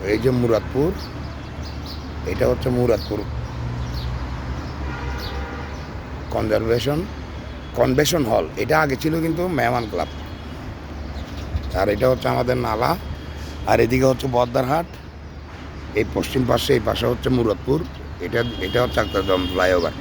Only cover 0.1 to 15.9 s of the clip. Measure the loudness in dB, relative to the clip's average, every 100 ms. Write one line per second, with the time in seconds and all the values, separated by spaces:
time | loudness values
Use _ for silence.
0.1 | 2 4 4 4 4 2 2 2 0 -8
1.1 | -10 -10 -10 -10 -10 -8 -8 -8 -8 -8
2.1 | -6 -4 2 2 4 2 2 4 2 2
3.1 | -4 -2 -6 -6 -6 -6 -4 -4 -4 -4
4.1 | -4 -6 -6 -6 -6 -6 -6 -6 -6 -6
5.1 | -4 -6 -6 -6 -8 -8 -8 -10 -10 -10
6.1 | -10 -4 -2 2 2 4 2 2 0 -2
7.1 | -8 -10 -10 -10 -10 -6 2 4 4 4
8.1 | 2 4 2 2 -2 2 4 4 2 0
9.1 | 0 0 0 0 2 2 2 -2 -2 -4
10.1 | -6 -10 -10 -10 -10 -10 -10 -10 -10 -8
11.1 | -8 -8 -8 -6 -4 -2 0 2 4 4
12.1 | 4 2 2 2 2 2 2 2 2 -2
13.1 | -8 -10 -10 -10 -6 4 6 6 6 4
14.1 | 4 2 2 2 2 2 0 -2 -10 -14
15.1 | -14 -14 -14 -14 -14 -12 -12 -4